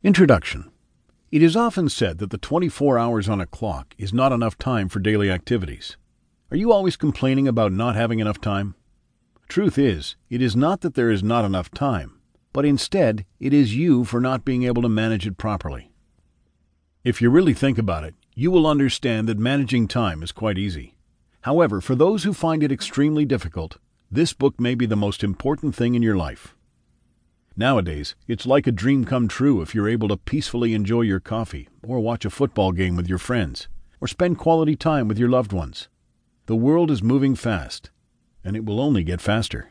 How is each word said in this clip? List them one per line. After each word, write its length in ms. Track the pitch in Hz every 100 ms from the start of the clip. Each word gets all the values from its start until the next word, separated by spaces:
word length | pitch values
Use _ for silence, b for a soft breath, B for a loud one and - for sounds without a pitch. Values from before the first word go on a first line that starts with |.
Introduction. 680 | 196 190 180 - - - - _ _ _ _ _ _
It 100 | 151
is 140 | 165 180
often 340 | 233 208 156
said 300 | - 107 82
that 100 | 101
the 80 | -
twenty-four 640 | - 160 180 - 143 123
hours 280 | 117 113 98
on 140 | 101
a 60 | 87
clock 480 | - 104 71 - -
is 160 | 101
not 180 | 113 131
enough 240 | 123 113 -
time 340 | - 120 95
for 100 | 104
daily 320 | 95 107 101
activities. 680 | 92 - 120 87 62 - - _ _ _ _ _
Are 60 | 156
you 140 | 226
always 240 | 214 190 -
complaining 520 | 151 - 135 135 135
about 240 | 117 107
not 240 | 92 117 110
having 240 | 117 113
enough 200 | 107 107
time? 360 | - 98 101 - _ _ _ _ _ _ _
Truth 320 | - 196 -
is, 360 | 139 85 73 - _
it 100 | 120
is 160 | 127 104
not 260 | 147 190
that 120 | 170
there 160 | 139 117
is 140 | 104
not 220 | 104 117 107
enough 260 | 95 87
time, 500 | - 143 107 67 _ _ _ _
but 100 | -
instead, 640 | 147 139 - 196 139 110 98 _
it 140 | 139
is 220 | 147 123 113
you 300 | 170 127 117
for 160 | 120
not 240 | 127 131 -
being 180 | 127
able 200 | 123 120
to 40 | 117
manage 380 | 110 113 110 107
it 140 | 92
properly. 520 | 110 104 80 65 - _ _ _ _ _ _ _ _ _ _ _
If 160 | 123 113
you 120 | 120
really 240 | 147 185 123
think 240 | 139 117
about 240 | 107 82
it, 100 | 78 - _ -
you 160 | 147
will 160 | 180 156
understand 600 | 147 135 - 131 113 113
that 120 | 107
managing 480 | 117 139 127 127 110
time 340 | 123 110 78
is 100 | 82
quite 280 | - 107 92
easy. 360 | 101 80 - _ _ _ _ _
However, 400 | - 151 123 -
for 140 | - 131
those 280 | 165 214
who 100 | 170
find 280 | 196 165 160
it 100 | 151
extremely 540 | 131 - - 147 151 147
difficult, 520 | 120 85 85 80 - _ _ _
this 200 | 104 170
book 260 | - 139 -
may 160 | 120 127
be 100 | 120
the 100 | 107
most 280 | 104 -
important 500 | 104 92 135 143 151
thing 220 | - 120 123
in 80 |
your 120 | 113 98
life. 360 | 76 - - _ _ _ _ _ _ _ _ _ _ -
Nowadays, 540 | 117 127 87 73 73 - -
it's 180 | 113 123
like 220 | 139 139
a 40 |
dream 320 | 110 113 139
come 240 | 113 131 117
true 360 | - 135 117
if 100 | 78
you're 160 | 110 104
able 200 | 117 107
to 80 | 101
peacefully 580 | - 139 - 120 117 110
enjoy 260 | 101 117
your 180 | 117 95
coffee 480 | - 113 113 73 60 _
or 180 | 104 127
watch 240 | 110 117
a 60 | 101
football 420 | - 92 - 95
game 240 | 87 92 87
with 140 | 87
your 80 | 90
friends 500 | - 123 85 - - - - _
or 80 | 131
spend 300 | - 180 165
quality 380 | - 165 156 151
time 320 | 165 151 110
with 100 | 107
your 100 | 120
loved 240 | 127 110
ones. 380 | 95 73 - - _ _ _ _ _ -
The 100 | 113
world 360 | 123 160 165
is 100 | 131
moving 320 | 104 135 135
fast, 560 | 131 117 98 69 - - _ _ _ _ _
and 120 | 92 107
it 80 |
will 160 | 110 104
only 240 | 143 120
get 180 | 82 87
faster. 480 | - 107 110 - -